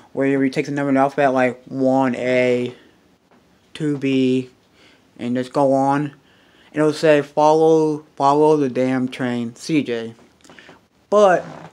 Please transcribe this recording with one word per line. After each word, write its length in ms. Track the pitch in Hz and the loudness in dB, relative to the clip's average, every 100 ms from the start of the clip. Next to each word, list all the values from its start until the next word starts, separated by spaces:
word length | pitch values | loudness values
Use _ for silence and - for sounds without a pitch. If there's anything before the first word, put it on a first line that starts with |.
| _ | _
where 140 | 131 135 | -4 -2
you 240 | 139 135 | 0 -2
take 160 | 156 147 | -2 -6
the 60 | |
number 160 | 143 143 | -6 -2
in 80 | 135 | 0
the 40 | |
alphabet, 320 | 139 - 143 | 0 0 0
like, 300 | 131 127 113 - | 0 -2 -4 -10
one 500 | 135 131 131 131 123 | -4 0 0 0 -2
A, 580 | 123 127 123 123 123 123 _ _ _ _ _ _ _ _ _ | -2 0 0 0 -4 -10 _ _ _ _ _ _ _ _ _
two 220 | - 151 143 | -8 -6 -4
B, 540 | 135 131 127 131 127 _ _ _ _ _ _ - | -2 0 2 0 -4 _ _ _ _ _ _ -12
and 160 | 120 123 | -6 -4
just 160 | 127 | -4
go 200 | 147 139 | 0 2
on, 300 | 135 135 143 | 2 0 -2
and 100 | 147 - _ _ _ _ _ | -4 -10 _ _ _ _ _
it'll 180 | 151 156 | -2 -2
say, 300 | 151 160 147 | 0 2 2
"Follow, 840 | 143 - 151 156 160 160 156 151 - - | 0 0 2 4 4 4 2 -2 -10 -2
follow 400 | 139 147 151 156 | 2 4 4 2
the 120 | 135 | 0
damn 400 | 123 127 131 127 | -2 -2 -2 -4
train, 460 | - 123 120 117 | -6 -6 -6 -8
C 300 | 120 - 156 | -10 -4 -2
J." 300 | 120 117 113 110 _ _ - - - - _ _ _ | -2 -6 -8 -14 _ _ -20 -20 -20 -20 _ _ _
But 340 | 208 202 170 160 151 - | 4 4 4 -2 -16 -20